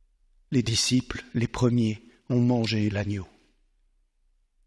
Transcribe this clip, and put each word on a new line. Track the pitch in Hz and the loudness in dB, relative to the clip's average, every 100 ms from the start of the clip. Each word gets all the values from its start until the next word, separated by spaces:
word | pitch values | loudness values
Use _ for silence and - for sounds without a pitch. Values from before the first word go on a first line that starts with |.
| _ _ _ _ _ | _ _ _ _ _
les | 135 | -2
disciples, | 113 110 - 127 - - - | 0 -2 0 0 -2 -10 -6
les | 117 110 | -4 -4
premiers, | - 123 120 110 104 - _ - | 0 2 2 0 -2 -12 _ -2
ont | 123 | 2
mangé | 123 123 113 107 104 | 2 2 0 0 0
l'agneau, | 101 101 101 92 _ _ _ _ _ _ _ _ _ _ _ _ _ | -2 -4 -6 -10 _ _ _ _ _ _ _ _ _ _ _ _ _